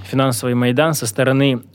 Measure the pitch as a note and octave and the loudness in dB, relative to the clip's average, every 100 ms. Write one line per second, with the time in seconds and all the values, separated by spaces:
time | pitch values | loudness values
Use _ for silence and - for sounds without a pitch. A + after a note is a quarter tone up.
0 | - C3 C3+ B2 B2+ B2 B2 B2 D#3 D#3 | -6 0 0 0 -2 0 0 2 2 0
1 | A#2 - C3 C3+ C#3 B2 - | -4 -2 0 2 2 0 -6